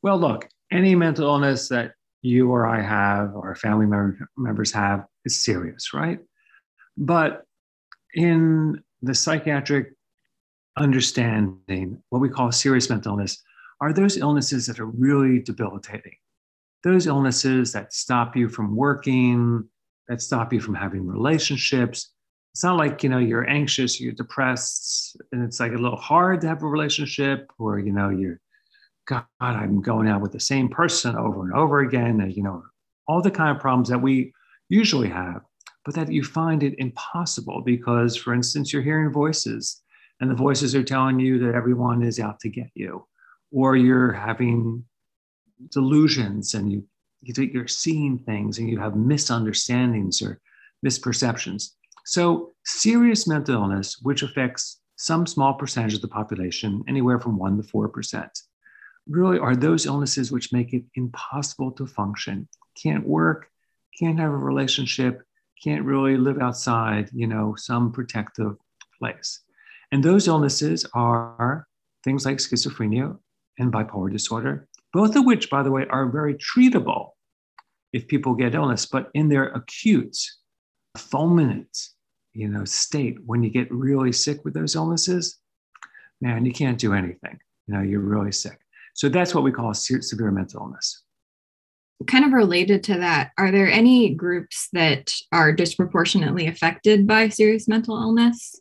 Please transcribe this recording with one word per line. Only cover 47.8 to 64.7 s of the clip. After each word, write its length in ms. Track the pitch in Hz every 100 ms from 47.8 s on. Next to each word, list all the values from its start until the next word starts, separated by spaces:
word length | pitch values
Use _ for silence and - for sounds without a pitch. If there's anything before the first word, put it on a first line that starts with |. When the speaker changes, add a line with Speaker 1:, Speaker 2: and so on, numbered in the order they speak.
| 165 156 143 127
Speaker 1:
things, 400 | - 107 104 104
and 120 | 113
you 100 | 113
have 160 | 107 104
misunderstandings 1300 | 120 147 - 117 107 104 - 123 123 110 98 -
or 200 | 101 101 _ _ _ _ 139
misperceptions. 880 | - 127 117 123 - - 101 - _ _ _ -
So 480 | 180 175 165 - _ -
serious 640 | - 220 233 240 220 -
mental 280 | 151 143 120
illness, 440 | 98 98 98 -
which 220 | 123 143
affects 560 | - - 127 123 - - _ -
some 320 | - 165 170
small 260 | - 135
percentage 400 | 135 139 - 110
of 80 | 107
the 60 | -
population, 760 | 107 110 95 92 - 110 101 -
anywhere 320 | 139 123 123
from 180 | 120 104
one 200 | 95 101
to 60 |
four 240 | 104 107 107
percent, 440 | - - 98 - - _ _ _ - - _ -
really 300 | 151 185 180
are 180 | 120 123
those 300 | 151 165 156
illnesses 460 | 139 139 - 117
which 200 | 127 -
make 220 | 123 120
it 100 | 123 123 -
impossible 760 | 123 - - 139 143 - 131
to 120 | 127 131
function. 600 | - 101 104 - 101 - _ _ -
Can't 240 | 156 143 143
work, 460 | 156 165 156 - _ _ _ _ -
can't 180 | 165 160
have 140 | 156
a 60 | 143
relationship, 840 | 135 139 135